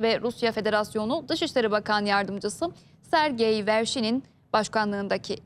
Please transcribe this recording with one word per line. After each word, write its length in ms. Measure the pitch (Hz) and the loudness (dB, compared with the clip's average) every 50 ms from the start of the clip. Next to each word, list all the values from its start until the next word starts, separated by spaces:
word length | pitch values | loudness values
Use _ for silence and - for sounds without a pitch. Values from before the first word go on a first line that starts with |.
ve 200 | 220 226 240 269 | 2 2 2 2
Rusya 320 | 202 247 233 - 240 226 | 0 -4 -2 0 -2 0
Federasyonu 720 | 220 220 190 214 208 208 214 - - 220 214 220 277 330 269 - | 0 0 0 2 2 2 0 0 -4 -4 -2 0 -2 -4 -2 -4
Dışişleri 420 | 330 320 339 294 - 262 226 214 | -2 -2 -2 0 0 0 2 2
Bakan 340 | 208 208 - - 214 208 208 | 0 0 0 0 0 0 2
Yardımcısı 680 | 202 196 202 202 185 196 202 - 208 - - 330 349 - - - - - _ - - | 2 2 2 2 0 -6 -6 -6 -8 -4 -4 -6 -6 -6 -10 -20 -20 -20 _ -4 2
Sergey 560 | - 320 302 302 262 226 226 220 220 214 196 | 2 2 4 2 2 2 2 2 2 2 2
Verşin'in 580 | 208 214 220 226 220 - - 220 220 233 269 - - _ _ _ _ | 2 2 2 2 0 -2 -2 0 0 0 -2 -4 -8 _ _ _ _
başkanlığındaki 840 | - 220 208 - - 220 208 208 202 202 202 190 190 196 - - 202 - - | 0 0 0 0 0 0 0 0 -2 -4 -2 -2 -4 -4 -4 -8 -8 -8 -2